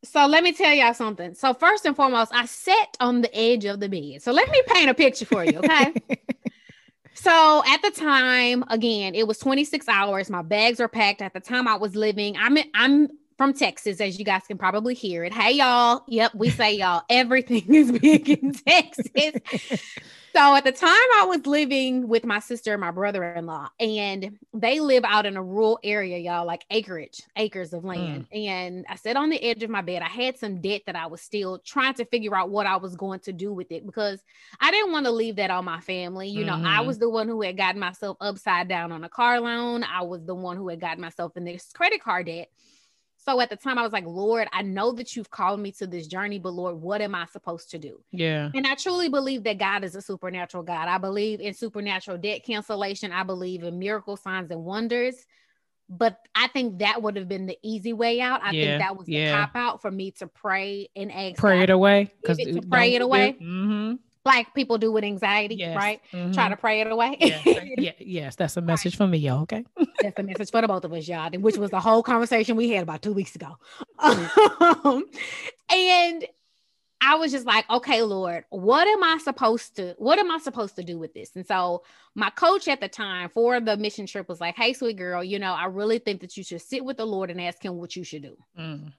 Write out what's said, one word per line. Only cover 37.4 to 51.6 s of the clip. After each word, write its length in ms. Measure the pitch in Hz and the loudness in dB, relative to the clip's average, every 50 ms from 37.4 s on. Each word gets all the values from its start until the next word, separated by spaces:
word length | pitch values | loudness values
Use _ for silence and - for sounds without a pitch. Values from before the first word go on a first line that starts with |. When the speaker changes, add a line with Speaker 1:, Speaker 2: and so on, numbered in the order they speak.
Speaker 1:
had 160 | 208 185 185 190 | -4 -4 -2 -2
gotten 200 | 196 185 185 202 | -2 -2 -2 -2
myself 380 | 196 180 185 - - 196 185 _ | -6 -8 -8 -8 -10 -10 -10 _
upside 500 | 196 202 196 196 - 208 185 175 180 180 | -8 -8 -8 -6 -2 -2 0 0 0 -2
down 220 | 185 175 170 170 | -4 -4 -4 -6
on 140 | 165 160 165 | -8 -10 -12
a 60 | 170 | -12
car 280 | - - 240 240 247 240 | -4 0 2 2 2 2
loan. 460 | 233 240 233 240 240 240 240 240 226 | 0 -2 -4 -4 -4 -4 -4 -4 -6
I 160 | - - 185 | -4 -4 -6
was 240 | 180 170 185 175 160 | -6 -6 -8 -12 -10
the 100 | 165 185 | -10 -10
one 220 | 180 185 180 175 | -8 -8 -10 -10
who 120 | 185 196 185 | -8 -8 -10
had 100 | 170 165 | -10 -8
gotten 220 | 175 170 165 170 | -8 -8 -8 -8
myself 340 | 180 165 - - 175 165 _ | -10 -14 -10 -10 -10 -10 _
in 80 | 175 175 | -12 -12
this 260 | 175 175 180 - _ _ | -12 -12 -14 -18 _ _
credit 280 | - 339 381 427 392 | -2 0 0 0 -2
card 220 | - 240 185 180 175 | -4 -4 -4 -4 -4
debt. 240 | 165 165 170 170 _ _ _ _ _ _ _ _ _ _ _ _ _ _ _ _ | -6 -10 -12 -14 _ _ _ _ _ _ _ _ _ _ _ _ _ _ _ _
So 160 | - 269 247 | -2 0 0
at 100 | 247 233 | 0 -2
the 60 | 208 | -4
time 220 | 208 - 269 262 247 | -8 -6 -4 -2 -2
I 40 | |
was 100 | 233 220 | -2 -2
like, 120 | 214 202 180 | -4 -6 -6
"Lord, 440 | 165 170 185 196 214 226 233 214 - | -6 -8 -4 -2 0 0 0 -2 -2
I 100 | - 185 | -4 -6
know 280 | 196 196 190 190 202 233 240 | -6 -4 -4 -2 -2 -2 -2
that 200 | 233 247 - - | -4 -10 -12 -10
you've 160 | 240 208 _ | -12 -12 _
called 300 | - - 196 185 202 202 | -6 -2 -2 -2 -2 -2
me 100 | 208 196 196 - | -6 -10 -10 -10
to 80 | 202 | -12
this 220 | 185 175 175 160 156 | -10 -10 -12 -12 -10
journey, 320 | 180 185 202 208 202 202 | -8 -8 -6 -6 -8 -8
but 140 | 175 185 175 | -8 -8 -8
Lord, 260 | 175 180 180 175 160 | -6 -6 -8 -8 -8
what 200 | 156 175 202 208 | -6 -6 -4 -4
am 140 | 208 202 202 | -4 -4 -4
I 120 | 175 170 | -8 -8
supposed 440 | 170 _ 175 _ - 170 170 - _ | -10 _ -14 _ -10 -10 -10 -12 _
to 80 | - 165 | -16 -14
do?" 220 | 151 139 - - _ _ | -14 -14 -18 -20 _ _
Speaker 2:
Yeah. 400 | - 180 165 160 156 151 147 147 | -6 -4 -2 -2 -2 -2 -4 -4
Speaker 1:
And 140 | 143 269 262 | -4 -2 -2
I 80 | 269 277 | -2 -2
truly 340 | 277 - 381 359 359 349 320 | -2 -2 -2 -2 0 -2 0
believe 360 | 262 285 269 262 269 247 196 | 0 -2 -2 -2 -4 -4 -4
that 140 | 220 208 190 | -4 -4 -2
God 260 | 202 196 196 202 196 | -2 -2 -2 -2 -4
is 100 | 180 160 | -8 -12
a 80 | 196 | -14
supernatural 640 | 196 - 196 180 - 185 180 185 175 175 - 180 165 | -12 -12 -12 -10 -10 -10 -8 -8 -10 -10 -10 -12 -10
God. 240 | 170 175 160 160 175 | -8 -6 -6 -2 -2
I 100 | 180 190 | -2 -2
believe 420 | 185 196 196 208 208 220 214 202 | -2 -4 -4 -4 -4 -4 -4 -6
in 140 | - 208 190 | -8 -10 -10
supernatural 640 | - | -8